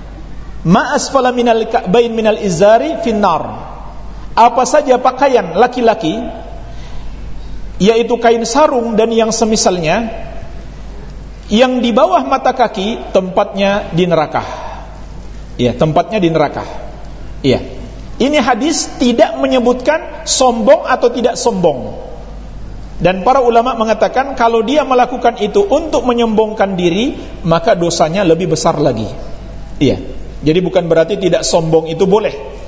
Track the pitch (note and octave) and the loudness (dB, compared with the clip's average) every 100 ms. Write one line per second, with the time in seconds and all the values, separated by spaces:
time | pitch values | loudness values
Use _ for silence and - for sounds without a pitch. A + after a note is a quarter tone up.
0 | - - - - - - D#3+ A3 C4 C#4 | -14 -14 -12 -12 -10 -4 2 4 4 -2
1 | - C4+ B3 B3 A#3+ A3+ G#3+ - F#3 A#3 | 0 2 2 2 2 2 2 -2 2 2
2 | A#3 A3+ A3 A3 G3+ D#3+ G3+ A3+ D4+ - | 4 2 0 2 0 4 6 6 4 -2
3 | A#3+ G#3 G3 D3+ - - - - - - | -2 0 2 2 0 -6 -12 -14 -14 -12
4 | - - - - A#3+ C4+ B3 D4+ C#4+ - | -12 -12 -6 4 4 4 2 2 4 2
5 | B3+ B3+ C#4+ A#3+ F3 F3+ B3 B3+ A3+ G#3 | 2 2 2 2 0 2 2 4 2 2
6 | D#3+ A3 B3 - - - - - - - | -2 -4 -8 -10 -14 -14 -12 -12 -10 -8
7 | - - - - - - - - G3 A3+ | -8 -10 -10 -8 -8 -8 -8 0 2 4
8 | A#3 A#3 A#3 A#3 A3+ C#4 D4+ A#3+ A#3 G#3+ | 2 2 4 2 2 2 4 2 0 2
9 | A3+ A3+ A3 G#3+ A3+ G#3+ G#3+ F3+ D#3 G3+ | 2 2 2 2 2 2 2 2 0 0
10 | A3+ - - - - - - - - - | -2 -8 -10 -10 -10 -12 -14 -14 -14 -12
11 | - - - - - G#3+ B3+ B3 A#3 A3+ | -12 -14 -14 -14 -2 2 4 2 2 2
12 | E4+ E4+ C4 C4 C4 B3+ A3 G3 G3+ F#4 | 4 2 0 0 0 2 0 0 -4 -6
13 | - G3 F#3 F3 - F#3+ G3 G3+ - E3 | 0 0 2 -2 -2 0 0 0 -2 0
14 | F3 D#3+ C#3+ B2 - - - - - - | 2 2 2 -2 -6 -10 -12 -12 -14 -16
15 | - - - - - - A#2+ - D#3 E3 | -16 -14 -14 -14 -14 -2 -2 2 2 2
16 | E3+ G#3+ E3 D#3+ C#3+ - - - - - | 0 0 0 2 0 -2 -10 -10 -12 -14
17 | - - - - C#3 G#2+ - - - - | -14 -14 -12 -4 0 0 -2 -12 -14 -14
18 | - - C4+ D4+ A#3 A3+ D4 - - - | -14 -2 0 2 2 0 0 -2 -4 0
19 | B3 - - C4 C4+ C4 A#3 B3 D4+ D#4+ | 0 4 2 2 0 2 2 2 0 -2
20 | - - - - B3+ A3+ G#3+ D#4+ - B3+ | -4 -12 -4 2 2 2 4 4 4 0
21 | A#3+ B3 - - A#3+ F#3+ E3+ C3 G#2+ - | 0 2 -2 0 -2 2 0 0 -6 -12
22 | - - - - - - - - - - | -14 -14 -14 -14 -14 -12 -12 -12 -12 0
23 | E3+ F#3+ B3 C4+ A#3+ A#3 B3+ A3+ A3 G#3+ | 0 2 2 4 4 4 2 -2 -2 2
24 | G3 B3 C#4 C4+ A#3 A3+ G#3+ D4 C4 B3 | 2 0 -2 0 2 2 2 0 2 2
25 | A#3+ B3 A#3 A3+ G#3 G3+ G3+ C#4+ D#4+ D4 | 2 2 0 0 0 2 2 2 0 0
26 | B3 A#3+ A3+ G#3+ G#3+ G#3+ G3 F3+ F3 F#3 | 0 0 2 2 0 0 -2 2 0 2
27 | C#4 - - - E3 E3 A#3 F#3 E3+ E3+ | -2 -4 -12 -6 0 2 4 2 2 2
28 | D#3 F#3+ F3+ E3 F3 D#3+ E3 D3+ D3 A2 | 0 2 2 2 2 0 0 2 0 0
29 | G2+ - - - - - - - C3+ - | -6 -8 -10 -12 -12 -12 -12 0 0 0
30 | - - - - C#3 F3 F3 F#3 E3+ D#3+ | -6 -10 -10 -4 0 2 2 0 2 2
31 | E3 F#3+ F#3 - - F3 D#3+ A#3 A#3+ - | 2 0 0 0 0 0 2 0 0 0
32 | F3+ G#3+ G3 - - - | 2 2 2 -4 -12 -14